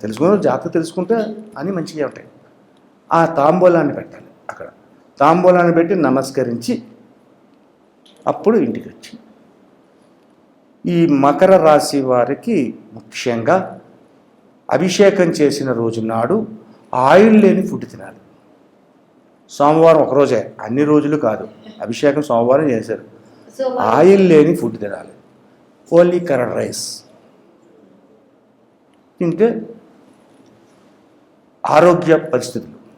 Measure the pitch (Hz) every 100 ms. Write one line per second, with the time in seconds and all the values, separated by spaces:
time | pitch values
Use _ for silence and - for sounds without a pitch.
0 | 107 110 165 202 147 131 170 175 160 -
1 | 180 226 214 - - 131 170 180 156 156
2 | 135 - - _ _ _ _ _ _ _
3 | - 165 160 143 143 180 180 170 143 -
4 | - - - _ - - - - _ _
5 | _ - 143 175 180 180 175 170 170 185
6 | 139 131 131 - 120 117 - 240 - -
7 | _ _ _ _ _ _ _ _ _ _
8 | _ _ - - 208 220 135 90 - -
9 | - - _ _ _ _ _ _ _ _
10 | _ _ _ _ _ _ _ _ - 170
11 | 165 139 139 139 190 185 160 147 - 143
12 | 131 123 120 143 233 202 113 - - 113
13 | - - 127 117 113 190 - - - _
14 | _ _ _ _ _ _ - - 185 180
15 | 196 196 170 - 147 - 135 117 113 113
16 | 110 113 120 220 - - - _ _ 127
17 | 131 175 220 214 190 185 - - - 95
18 | 95 - _ _ _ _ _ _ _ _
19 | _ _ _ _ _ - 143 160 165 156
20 | 123 131 135 117 - - 107 127 147 151
21 | 143 151 117 107 - - - - 104 117
22 | 143 143 147 117 120 139 156 113 110 104
23 | - - _ _ - - 262 - 107 123
24 | 180 196 185 156 147 - 117 110 101 90
25 | - - _ _ _ _ _ _ - 170
26 | 175 175 175 131 117 101 107 - - -
27 | - _ _ _ _ _ _ _ _ _
28 | _ _ _ _ _ _ _ _ _ _
29 | _ - 170 165 233 - - - _ _
30 | _ _ _ _ _ _ _ _ _ _
31 | _ _ _ _ _ _ - 147 175 170
32 | 160 156 - 123 - 117 - - -